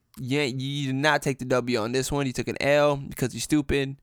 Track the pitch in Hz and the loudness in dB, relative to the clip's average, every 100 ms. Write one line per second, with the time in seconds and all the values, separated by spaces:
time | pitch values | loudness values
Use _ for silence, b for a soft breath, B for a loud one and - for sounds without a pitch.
0 | _ - 127 143 143 131 135 143 135 131 | _ -12 -4 0 0 -2 -4 -4 -2 0
1 | 151 147 147 131 127 127 123 120 110 131 | 2 2 0 -4 0 0 2 0 0 -2
2 | 131 143 135 123 120 - 139 147 147 143 | 0 -2 -2 -2 -4 -2 2 4 4 2
3 | 139 - 127 117 - 151 143 139 135 139 | -4 -4 -4 -4 0 0 2 -2 -2 -6